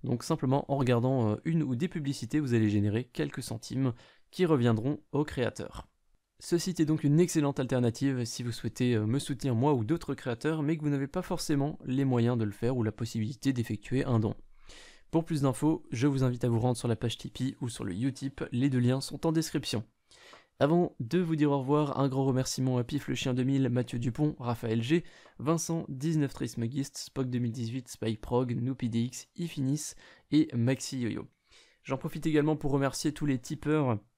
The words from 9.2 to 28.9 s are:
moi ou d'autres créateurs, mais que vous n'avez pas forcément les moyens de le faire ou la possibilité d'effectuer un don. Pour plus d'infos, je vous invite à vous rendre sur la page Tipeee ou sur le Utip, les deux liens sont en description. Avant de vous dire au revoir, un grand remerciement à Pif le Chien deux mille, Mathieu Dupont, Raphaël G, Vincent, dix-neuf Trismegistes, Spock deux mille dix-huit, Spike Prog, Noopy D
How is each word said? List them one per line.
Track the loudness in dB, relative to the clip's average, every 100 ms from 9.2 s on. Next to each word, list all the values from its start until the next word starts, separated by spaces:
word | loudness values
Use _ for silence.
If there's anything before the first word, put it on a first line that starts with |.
| -2 -4 0
moi | 2 4
ou | 2
d'autres | 2 -2 -2
créateurs, | -6 -4 -2 -2 0
mais | 0 0
que |
vous | 0
n'avez | 0 -2
pas | -4
forcément | -4 -6 0 0 0 -4
les | -4 0 2
moyens | 4 4 2
de |
le | -2
faire | -2 -2 0
ou |
la | -2
possibilité | -2 -6 -4 -4 -2 0
d'effectuer | 0 -2 -4 -2 -2 2
un | 2
don. | 2 -2 -14 -20 -20 -20 -20 -20 -2
Pour | -2 0
plus | 0
d'infos, | 2 2 2 0 -4
je | 0 2
vous | 4
invite | 2 2
à | 2
vous | 2
rendre | 2 0
sur | 0
la | 0
page | -2 -4
Tipeee | -10 -4 -4 -4
ou | -8
sur | -6
le | -6
Utip, | -2 -4 -4 -8 -6 -4
les | 0 2
deux | 4
liens | 2 2
sont | -2 -4 0
en |
description. | 0 0 -4 -2 -4 -6 _ _ -20 -20 -20 _ _
Avant | 4 4 2 -2
de | -2 0
vous | 2 2
dire | 4
au | 2
revoir, | 2 2 2 2
un | 0
grand | 2
remerciement | 2 2 0 0 0 0
à |
Pif | 0 -4 -4
le |
Chien | -4 -2
deux | 0
mille, | 2 2 2
Mathieu | 0 -2 -2
Dupont, | -4 0 0 0
Raphaël | -4 -4 0 0
G, | 2 0 0 -20 -20 -6
Vincent, | 0 0 0 -4 -4
dix-neuf | -6 0 2 0
Trismegistes, | -2 -6 -4 -4 -4 -6 -10
Spock | -10 -6 -4
deux | -2
mille | -2
dix-huit, | -4 -6 -6 -10
Spike | -6 -4 -4
Prog, | 0 0 0 -2
Noopy | -4 -4
D | -2